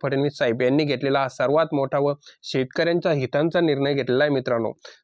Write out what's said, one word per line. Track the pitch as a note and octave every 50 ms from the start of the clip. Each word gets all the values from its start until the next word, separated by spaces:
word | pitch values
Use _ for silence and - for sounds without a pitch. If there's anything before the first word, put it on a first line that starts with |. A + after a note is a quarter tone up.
फडणवीस | - C#3 C3+ C3+ C#3+ C#3+ -
साहेब | - C#3+ A#2+ A2+ B2+
यांनी | B2+ B2 C3+ D#3 D#3
घेतलेला | C#3+ C3+ - C#3+ C3+ C#3 C#3
हा | C3+ B2+
सर्वात | - - B2+ B2 D3 D#3+ D#3+ D#3+ D#3
मोठा | C#3 C#3 C3 - C#3
व | C#3+ C#3+ C#3+ - - - - _ -
शेतकऱ्यांच्या | - - C3+ B2+ B2+ - - E3 E3+ E3+ F3 D#3+ F3+
हितांचा | D#3 C#3+ C3 A#2 - C#3+ D#3 E3 D#3+ F3
निर्णय | E3+ D#3+ C#3 C#3 C#3 C#3 C#3+
घेतलेला | C#3 A#2+ B2+ B2 C3+ D3
आहे | D3+ C#3+
मित्रांनो. | C3 B2+ B2+ A#2+ A#2 A2 A2+ - _ - - - _